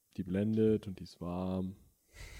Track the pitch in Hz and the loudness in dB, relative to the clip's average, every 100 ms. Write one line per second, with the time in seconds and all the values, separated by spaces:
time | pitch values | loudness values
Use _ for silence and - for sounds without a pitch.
0 | _ - 92 92 107 110 110 107 104 90 | _ -8 -2 2 2 6 6 4 0 -10
1 | 87 - 87 90 92 95 92 98 - _ | -12 -8 -6 -4 -2 -2 -4 -6 -18 _
2 | _ - - - | _ -18 -16 -14